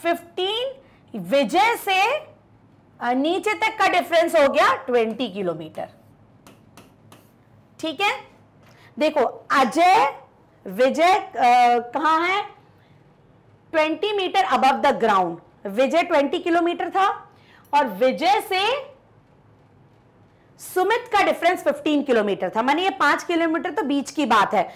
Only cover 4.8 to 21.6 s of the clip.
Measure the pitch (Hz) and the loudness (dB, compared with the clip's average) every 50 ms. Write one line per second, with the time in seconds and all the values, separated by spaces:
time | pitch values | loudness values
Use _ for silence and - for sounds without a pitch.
4.8 | - - 240 240 226 220 220 220 262 214 180 208 208 175 - 160 160 156 - - | -2 0 0 0 2 0 -2 -6 -6 -6 -6 -6 -4 -4 -6 -6 -8 -14 -12 -12
5.8 | 170 - - - _ _ _ _ _ _ _ _ _ - - _ _ _ _ - | -12 -12 -14 -20 _ _ _ _ _ _ _ _ _ -20 -20 _ _ _ _ -20
6.8 | - _ _ _ _ - - - _ _ _ _ _ _ _ _ _ _ _ - | -20 _ _ _ _ -20 -20 -20 _ _ _ _ _ _ _ _ _ _ _ -10
7.8 | - 320 294 - 403 415 508 - - - - _ _ _ _ _ _ - - - | -8 -8 -4 -2 -2 -2 -2 -4 -10 -18 -20 _ _ _ _ _ _ -20 -20 -20
8.8 | - - - - 294 311 302 302 240 233 - - - - - 277 262 226 - 311 | -20 -14 -6 -2 -2 0 2 0 0 -2 -2 -8 -8 -2 0 2 2 2 2 2
9.8 | 339 359 381 440 - 277 - - - - _ _ _ _ _ _ - 202 185 202 | 4 4 6 4 2 0 -2 -6 -16 -20 _ _ _ _ _ _ -16 -8 -2 0
10.8 | 254 269 220 269 330 359 381 392 370 - - - 247 240 247 247 247 240 240 240 | 2 2 2 4 4 4 4 2 0 -4 -4 0 4 4 6 6 6 4 4 2
11.8 | 233 240 - 262 311 302 320 320 339 359 381 415 415 403 - - _ _ _ _ | 0 -4 -6 -2 0 2 2 2 2 0 -2 -2 -4 -6 -12 -20 _ _ _ _
12.8 | _ _ _ _ _ _ _ _ _ _ _ _ _ _ _ _ _ _ - 320 | _ _ _ _ _ _ _ _ _ _ _ _ _ _ _ _ _ _ -2 0
13.8 | 311 311 320 311 - 415 415 403 370 359 - 381 370 - 262 233 269 269 269 226 | 0 0 -2 -2 -4 -4 -2 -2 -2 -2 0 0 0 0 0 2 4 2 2 4
14.8 | 285 285 247 180 226 226 202 190 185 170 170 - - _ _ _ - 208 196 226 | 2 0 0 2 2 2 2 2 2 0 -4 -10 -14 _ _ _ -14 -8 -2 0
15.8 | 269 254 254 330 349 349 339 285 285 277 - 339 - 349 339 349 339 339 349 349 | 0 2 2 0 0 2 0 0 0 0 -2 -4 -2 0 0 0 0 0 -2 -4
16.8 | 359 339 - 381 381 415 - - - - _ _ _ _ - - _ _ - 285 | -6 -4 -2 0 0 0 -2 -4 -10 -20 _ _ _ _ -20 -20 _ _ 0 0
17.8 | 277 240 190 185 247 262 254 190 311 359 415 440 - - 381 370 392 440 523 571 | 0 0 0 0 2 2 2 2 2 2 2 2 0 -2 -2 0 0 0 -2 -2
18.8 | 523 - - - _ _ _ _ _ _ _ _ _ _ _ _ _ _ _ _ | -6 -10 -18 -20 _ _ _ _ _ _ _ _ _ _ _ _ _ _ _ _
19.8 | _ _ _ _ _ _ _ _ _ _ _ _ _ _ _ - - - - 359 | _ _ _ _ _ _ _ _ _ _ _ _ _ _ _ -20 -16 -8 -4 -2
20.8 | 370 392 453 480 480 - - 403 370 320 - - 339 339 370 349 | 0 0 0 -2 -4 -2 -2 0 0 0 0 0 0 0 0 0